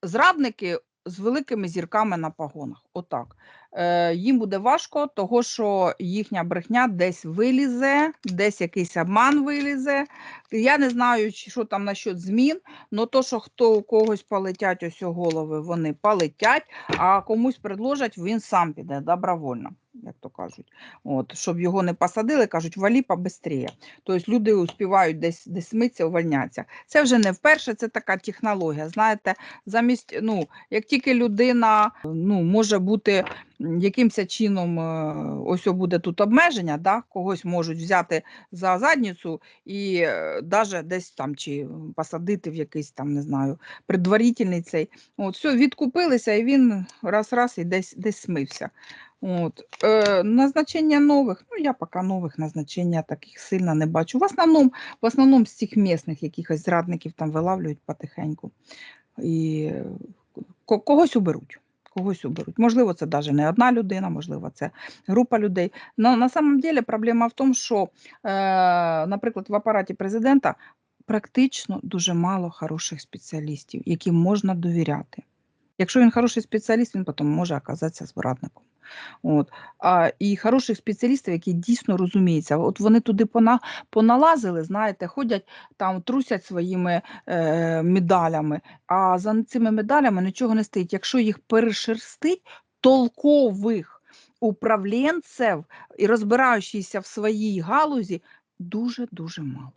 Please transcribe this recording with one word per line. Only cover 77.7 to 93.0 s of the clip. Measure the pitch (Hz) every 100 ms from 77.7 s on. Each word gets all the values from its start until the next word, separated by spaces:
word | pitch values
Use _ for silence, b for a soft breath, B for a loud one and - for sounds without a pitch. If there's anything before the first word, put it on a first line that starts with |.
| 160 160 - 156
зрадником. | - - - - _ _ _ B B B B
От. | 247 302 277 B B _
А, | 175 180 165 -
і | 202 202
хороших | 214 254 247 214
спеціалістів, | - 208 240 269 -
які | 170 175
дійсно | 170 170 240 - 185
розуміються. | 180 196 180 160 165 151
От | - -
вони | 208 226
туди | 226 208 220
пона-, | 233 220 240 B B -
поналазили, | 220 220 247 311 320 208 170
знаєте, | 160 196 214 185 175
ходять, | - 247 202 - B B _
там | 190 185
трусять | 175 262 262 202 -
своїми, | 180 180 185 175 175 B B -
е, | 175 160 165 165 165
медалями, | 165 185 175 185 165 160 156 151 B B -
а | 180 190 180
за | 202 220
цими | 220 247 226
медалями | 220 220 294 262 190
нічого | 190 190 247 220
не |
стоїть. | 214 202 175
Якщо | 190 - 254
їх | 220 202
перешерстить, | _ 226 233 202 - 226 - - 302 370 B B _ _
толкових | 254 262